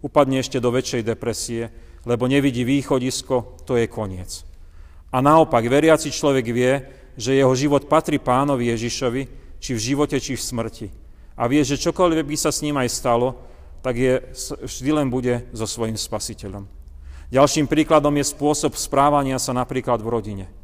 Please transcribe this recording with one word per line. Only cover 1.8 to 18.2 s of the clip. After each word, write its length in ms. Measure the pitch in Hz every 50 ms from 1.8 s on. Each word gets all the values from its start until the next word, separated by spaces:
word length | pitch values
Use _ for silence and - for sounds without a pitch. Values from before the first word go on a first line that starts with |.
| - - - - -
lebo 240 | 120 120 113 123
nevidí 400 | 127 135 143 139 139 120 123 123
východisko, 960 | 117 139 143 131 - 143 131 123 127 123 - - - 135 123 113 - - - -
to 160 | - 127 120
je 80 | 117
koniec. 560 | 107 - 117 107 98 95 90 90 - - - - - - - - - - - - - - - - - -
A 80 | 127 131
naopak, 400 | 143 156 160 160 - - 120 113
veriaci 480 | 120 131 143 151 160 160 156 156 151
človek 340 | 131 - - 147 139 131 120 113
vie, 320 | 117 120 123 127 135 143 139 - - - - - -
že 240 | - 110 123 135 135
jeho 160 | 135 127 131
život 320 | 123 139 151 143 135 -
patrí 320 | - 151 160 156 - 151 139
Pánovi 480 | - - 123 131 139 147 139 123 120 120 117
Ježišovi, 460 | 113 113 120 - - 139 123 117 131 135 - - - - - - - -
či 80 | -
v 80 | 127 110
živote, 400 | 107 123 143 139 147 143 - 135
či 160 | - - 127
v 80 | 117 -
smrti. 440 | - 127 117 113 113 - - 117 95 - - - - - - - - - -
A 80 | 120
vie, 160 | 120 131 151 147
že 160 | 120 143 127
čokoľvek 460 | - 170 160 - 185 175 165 160 156
by 100 | 135 147
sa 140 | 151 - 156
s 80 | 143 -
ním 160 | 151 147 147
aj 160 | 139 127 120
stalo, 480 | - - - 131 117 117 123 131 127 - - - - - - - - -
tak 160 | - 127 123
je 240 | 117 127 127 127 - - - -
s-, 160 | - - -
vždy 400 | 143 - - - - - 123 139
len 160 | 156 151 143
bude 400 | 131 120 131 123 123 123 120 117 - -
so 80 | 110 110
svojím 320 | 107 - - 113 110 110
Spasiteľom. 720 | 110 - - 113 104 - - 110 - - 101 95 101 104 104 - - - - - - - - - - - -
Ďalším 340 | 123 131 143 143 - 156 147
príkladom 480 | 131 156 147 156 - 160 151 143 147 147
je 80 | 143